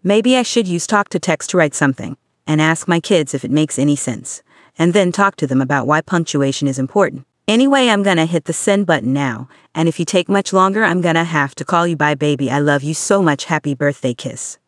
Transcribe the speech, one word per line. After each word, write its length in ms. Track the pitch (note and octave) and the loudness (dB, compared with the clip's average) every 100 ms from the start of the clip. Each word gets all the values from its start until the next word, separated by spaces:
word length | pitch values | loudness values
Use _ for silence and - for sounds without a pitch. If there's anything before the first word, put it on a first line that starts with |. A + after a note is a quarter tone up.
Maybe 340 | F#3 G#3+ A#3 B3+ | 2 2 4 2
I 60 | |
should 240 | A#3 A#3+ F#3+ | 2 0 0
use 200 | E3+ - | -4 0
talk 220 | G3+ G3+ | 0 0
to 100 | F3 | -4
text 300 | - D#3+ - | -2 -2 0
to 80 | F3+ | 0
write 160 | D#3 | 0
something, 420 | - C#3+ C3 E2+ - _ _ - | 2 0 0 -10 -12 _ _ -2
and 140 | D#3 | 2
ask 260 | D#3 E3 - | 2 0 0
my 120 | E3+ | -2
kids 320 | - F#3 C#3+ | 2 0 0
if 100 | C3+ | -6
it 80 | B2 | -2
makes 280 | C#3+ D#3 - | 0 0 0
any 160 | C#3+ C#3+ | 0 0
sense, 480 | - A2 - - _ _ _ - | -4 -8 -12 -16 _ _ _ 0
and 160 | E3+ | 2
then 180 | F#3 F3+ | 4 2
talk 240 | F3 G3 - | 2 0 0
to 100 | C#3 | -2
them 140 | C3 | 0
about 260 | C3 C#3+ B2 | 0 -2 0
why 140 | D3+ | -2
punctuation 680 | - F3 D#3+ D3 C#3 C3 C#3 | 0 -2 -2 0 -2 -2 -4
is 120 | C3 | -4
important. 460 | C3 G#3 F3+ C#3+ - _ - | -2 0 0 -2 -18 _ 0
Anyway, 420 | A3+ C4+ C#4 B3 | 2 4 4 4
I'm 140 | G#3 | 2
gonna 220 | G3+ F3 D#3+ | 2 2 0
hit 200 | E3+ - | -2 -4
the 80 | |
send 320 | D#3+ - G3+ F3+ | -4 0 0 2
button 260 | D#3 A2+ | 0 0
now, 380 | C#3 C#3 A#2 C3 - _ - | -2 -2 -4 -12 -18 _ -2
and 140 | E3 | -2
if 100 | D#3 | 0
you 60 | E3 | 0
take 240 | F#3 F3 | 0 0
much 240 | G3 F#3+ | -2 0
longer, 300 | F#3+ F#3+ G3+ | 2 2 2
I'm 180 | G#3+ F3+ | 0 0
gonna 240 | F3 E3 E3+ | 0 0 0
have 300 | D#3+ C#3 - | 0 -2 -4
to 100 | - | -2
call 200 | F3 F3 | 0 0
you. 100 | D#3+ | 0
Bye, 180 | D3+ C#3+ | 0 0
baby. 340 | D3+ C#3 C3+ | 0 0 0
I 100 | C#3 | 0
love 240 | D3 C#3+ | 2 0
you 100 | C#3+ | -2
so 280 | D#3 - G3 | -6 0 2
much. 240 | F3 C#3+ - | 4 0 -2
Happy 280 | D#3 D3+ | -4 -2
birthday 400 | C3+ C#3+ C#3 C3 | -2 -2 -2 -6
kiss. 440 | A#2 B2+ A#2+ - - | -6 -10 -10 -14 -16